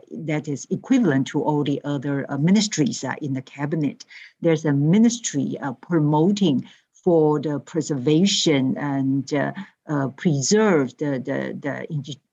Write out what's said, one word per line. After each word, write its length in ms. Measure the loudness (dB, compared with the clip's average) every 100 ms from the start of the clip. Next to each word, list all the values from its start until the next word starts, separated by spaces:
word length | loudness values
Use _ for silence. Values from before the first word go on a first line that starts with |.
| -12
that 360 | -12 -6 -6 -4
is 180 | -8 -6
equivalent 580 | -6 0 2 4 2 0
to 160 | -2
all 220 | 0 0 0
the 160 | -2
other, 420 | -4 -6 -4 -4 -4
uh, 80 | 0
ministries, 680 | 2 4 2 0 -2 -2
uh, 120 | -8 -6
in 120 | -6
the 80 | -6
cabinet. 640 | -8 -8 -4 -2 -4 -6 -16 -20 -20 _
There's 220 | 0 2
a 80 | 2
ministry, 840 | 2 4 6 4 2 -4 -4 -4 -6
uh, 120 | -8
promoting 920 | -10 -2 0 2 4 2 2 2 2 -2 -14 _ _
for 360 | 2 4 4 2
the 200 | -2 -6
preservation 1200 | -6 -4 -4 -2 2 4 4 2 2 2 2 -2
and, 560 | -4 -2 0 -2 -2
uh, 180 | -2 -4 -6 -14 _ -6
uh, 200 | -4 -4
preserve 840 | -2 0 0 2 2 4 4 0 -4
the, 140 | -4
the, 460 | -4 -4 -6 -6 -8
the 260 | -8 -8 -8
indi-, 280 | -8 -8 -14 _